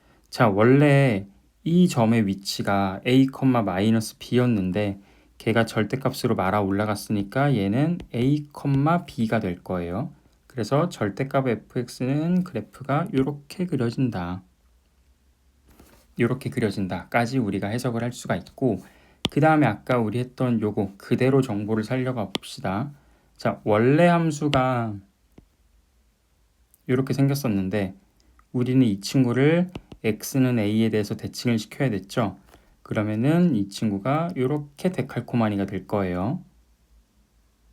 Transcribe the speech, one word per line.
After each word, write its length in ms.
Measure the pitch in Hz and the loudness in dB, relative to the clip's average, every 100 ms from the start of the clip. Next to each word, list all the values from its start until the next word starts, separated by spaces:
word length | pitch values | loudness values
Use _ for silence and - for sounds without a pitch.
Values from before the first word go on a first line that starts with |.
| _ _ _ | _ _ _
자, 220 | - 117 | 0 2
원래 760 | 98 117 139 147 139 135 98 101 _ _ _ | 4 6 6 6 6 4 0 -4 _ _ _
이 240 | 160 175 175 | 0 4 4
점의 380 | 127 110 117 98 | 4 4 4 2
위치가 720 | 95 - - 104 98 95 98 123 | -2 -6 -6 -2 0 0 -2 2
A, 200 | 131 135 - 131 123 | 4 4 2 2 2
마이너스 540 | 98 90 107 113 110 - | 2 2 2 2 0 -8
B였는데 840 | - 120 123 107 92 98 104 98 - _ _ - | -2 2 2 2 0 0 -2 -4 -12 _ _ -8
걔가 260 | 117 113 | 0 2
절대값으로 720 | 113 117 104 - 127 - 117 | 2 0 -2 -2 -4 -2 -2
말아 260 | 104 92 104 | 0 0 0
올라갔으니까 960 | 98 98 107 104 - 107 101 131 143 113 | 0 0 -2 -4 -4 -4 -2 -2 0 2
얘는 440 | 98 120 160 175 - | 0 2 0 -2 -6
A, 320 | 117 127 147 147 - 143 135 147 170 - | -2 0 0 -2 -6 -2 2 2 0 -2
B가 340 | - 110 113 | -4 -2 0
될 240 | 98 87 | -2 -6
거예요. 460 | - 90 85 95 147 - _ _ _ | -6 -6 -4 -6 -8 -10 _ _ _
그래서 440 | 120 107 139 175 | -8 -2 0 0
절대값 580 | - 104 98 139 139 131 | -2 -4 -4 -4 -2 0
에프엑스는 960 | 107 - 127 120 - 127 147 165 180 | -2 -6 -8 -8 -6 -2 -2 0 0
그래프가 640 | 180 110 - - 135 143 175 135 | -2 -6 -10 -10 -4 -4 -2 -2
요렇게 480 | 135 143 - - | -2 -4 -10 -8
그려진다. 800 | 180 135 117 120 127 98 87 92 - _ _ _ _ _ _ _ _ _ _ _ _ - - _ _ - | -4 -2 -2 0 -2 -2 -6 -8 -12 _ _ _ _ _ _ _ _ _ _ _ _ -20 -20 _ _ -2
요렇게 320 | 117 - - | 0 -2 -6
그려진다까지 880 | - 107 98 92 92 - 123 117 131 | -2 -2 -2 -4 -6 -2 -2 0 -2
우리가 300 | 104 95 101 | -2 -2 -4
해석을 340 | 120 127 78 | -4 -4 -4
할 100 | 123 | -6
수가 240 | - - 92 | -6 -4 -6
있고, 460 | - - 131 95 - _ _ _ - | -6 -4 -2 -2 -6 _ _ _ -4
그 80 | 147 | 2
다음에 260 | 156 156 | 4 4
아까 340 | 123 101 - 123 | 2 0 -2 -2
우리 200 | 107 120 | 0 -2
했던 420 | 127 - 127 113 | -6 -4 -2 0
요거 340 | 107 101 101 - | 0 -2 -4 -6
그대로 420 | - 120 127 135 | -4 0 2 2
정보를 440 | 131 101 104 110 | 2 -2 -2 -2
살려가 460 | 104 131 127 123 98 | -2 -4 -4 -4 -6
봅시다. 600 | - - - 95 98 143 - _ _ _ - | -8 -12 -8 -6 -4 -6 -10 _ _ _ -6
자, 240 | 117 - | -4 -4
원래 420 | 113 104 123 151 175 | 0 4 4 6 6
함수가 880 | 170 165 147 151 139 131 123 113 101 - _ _ _ - _ _ _ _ _ _ _ _ _ _ _ _ _ - | 4 2 0 0 2 2 0 -2 -6 -14 _ _ _ -20 _ _ _ _ _ _ _ _ _ _ _ _ _ -2
요렇게 240 | 131 135 | 0 0
생겼었는데 800 | 139 139 139 123 98 92 104 95 - _ _ _ _ _ | 2 2 2 0 0 0 -2 -2 -6 _ _ _ _ _
우리는 320 | 127 123 131 | -4 2 4
이 160 | 120 98 | 4 2
친구를 720 | - 139 120 123 147 170 180 - - - | -2 0 2 4 4 4 0 -6 -18 -6
X는 540 | 110 110 - 135 127 117 | -4 -4 -2 0 2 2
A에 320 | 104 110 113 | 2 2 2
대해서 260 | 110 104 107 | 0 -2 -6
대칭을 420 | 92 - 123 113 | -8 -6 -2 -2
시켜야 300 | - - 135 | -2 -4 -2
됐죠. 480 | - - 131 98 - _ - _ _ | -2 -6 -4 -4 -4 _ -20 _ _
그러면은 720 | - 110 104 107 135 170 180 | -8 -4 -2 0 2 4 4
이 140 | 113 98 | 2 -2
친구가 640 | - 110 98 127 151 170 131 | -4 -2 -2 -2 -2 -2 -2
요렇게 540 | 127 147 147 - 185 | -2 -2 -6 -6 -4
데칼코마니가 720 | 180 - 123 - 120 107 101 | -2 -6 -6 -4 0 0 0
될 220 | 98 98 92 | -2 -6 -4
거예요. 560 | 104 95 90 104 180 - _ _ _ _ _ _ _ _ _ _ _ _ | -2 -2 -2 -2 -4 -8 _ _ _ _ _ _ _ _ _ _ _ _